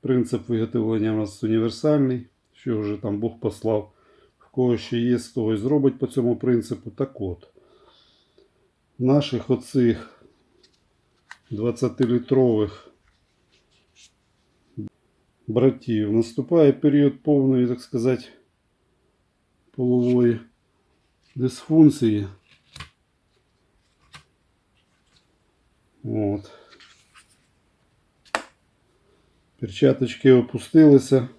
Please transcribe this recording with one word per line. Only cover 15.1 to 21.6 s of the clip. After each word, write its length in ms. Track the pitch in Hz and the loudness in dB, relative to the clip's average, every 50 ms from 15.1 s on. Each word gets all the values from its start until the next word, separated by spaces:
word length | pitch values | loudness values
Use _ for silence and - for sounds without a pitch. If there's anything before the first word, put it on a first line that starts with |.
| _ _ _ _ _ _ _ | _ _ _ _ _ _ _
братів 680 | - 110 120 123 135 127 - - - 113 107 107 101 104 | -4 -2 2 2 2 0 -2 -6 -4 -4 -2 -2 0 0
наступає 600 | 113 113 117 - - 131 131 170 170 156 139 135 | 0 -2 -2 -6 -10 -6 0 2 4 4 4 4
період 500 | - - 147 139 147 143 139 135 - _ | 2 0 0 2 4 2 2 0 -2 _
повної, 440 | 151 151 143 135 135 131 127 123 | 0 0 2 2 2 2 2 0
так 140 | 120 123 123 | 0 -2 -6
сказати, 420 | - - - 120 113 127 131 123 - - - _ _ _ _ _ _ _ _ _ _ _ _ _ _ _ _ _ _ _ _ _ _ _ _ _ _ _ | -10 -10 -8 -4 -2 -2 -2 -2 -6 -16 -20 _ _ _ _ _ _ _ _ _ _ _ _ _ _ _ _ _ _ _ _ _ _ _ _ _ _ _
полової 680 | _ - 127 123 123 123 123 123 123 123 123 117 117 113 - _ _ _ _ _ _ _ _ _ _ _ _ _ _ _ _ _ _ | _ -4 -2 0 0 2 2 2 2 2 2 2 0 -2 -8 _ _ _ _ _ _ _ _ _ _ _ _ _ _ _ _ _ _
дисфункції. 920 | 135 123 127 127 - | -6 -6 -6 -6 -8